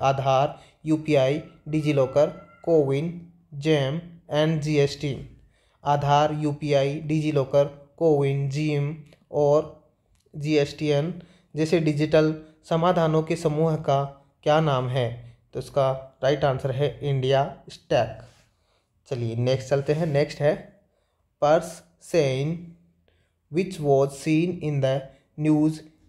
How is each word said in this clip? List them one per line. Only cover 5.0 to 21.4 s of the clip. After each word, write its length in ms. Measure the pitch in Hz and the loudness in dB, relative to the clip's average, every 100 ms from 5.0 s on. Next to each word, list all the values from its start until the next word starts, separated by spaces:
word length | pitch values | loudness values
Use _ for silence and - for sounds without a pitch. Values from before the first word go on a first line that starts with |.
| - 117 - - _ _ _ _ | -6 -8 -10 -20 _ _ _ _
आधार, 500 | 147 147 139 143 151 | -2 0 2 4 2
यूपीआई, 680 | 151 151 143 151 139 139 151 | 0 -4 -4 0 0 0 -2
DigiLocker, 640 | 156 156 151 143 131 143 143 - - - | -4 -2 0 0 2 2 2 -2 -16 0
कोविन, 520 | 165 143 139 139 135 | 2 4 2 0 -2
जेम 460 | 139 156 147 143 156 - _ _ | -2 -2 -2 -2 -6 -14 _ _
और 440 | 147 147 151 156 - _ _ _ _ _ 156 | 0 4 4 2 -8 _ _ _ _ _ -8
जीएसटीएन 800 | 147 151 143 - 151 143 160 180 - _ _ 147 | 0 2 2 -2 0 0 0 -6 -14 _ _ -4
जैसे 240 | 156 175 | 0 2
डिजिटल 540 | 156 143 151 156 156 156 - _ - | 2 0 2 4 4 0 -8 _ -4
समाधानों 540 | 165 170 180 160 156 | 0 2 2 2 2
के 120 | 160 170 | 0 -2
समूह 400 | 165 147 160 156 | -2 0 0 0
का 280 | 151 139 139 - _ _ | 0 0 0 -8 _ _
क्या 160 | 151 151 | 0 2
नाम 280 | 156 131 127 | 2 0 0
है? 480 | 131 117 120 - - _ | -2 -4 -6 -16 -20 _
तो 60 | 131 | -12
इसका 320 | - 143 135 131 - _ | -6 0 0 -2 -8 _
राइट 200 | 131 147 | 0 2
आंसर 280 | 147 127 139 | 0 0 -4
है 280 | 127 143 - | -2 -4 -4
इंडिया 600 | 143 139 131 135 143 - - | -4 -2 2 2 0 -6 -20
स्टैक। 560 | - - 139 117 - - _ _ _ _ _ _ _ - | -16 -2 0 0 -6 -20 _ _ _ _ _ _ _ -10
चलिए 280 | 123 117 113 | -6 -4 -2
नेक्स्ट 340 | 123 127 - | 0 -2 0
चलते 240 | 139 139 | -2 0
हैं। 120 | 151 170 | -2 0
नेक्स्ट 340 | 139 151 - | 0 -2 0
है, 160 | 147 196 - - _ _ _ _ _ _ | 0 -2 -6 -20 _ _ _ _ _ _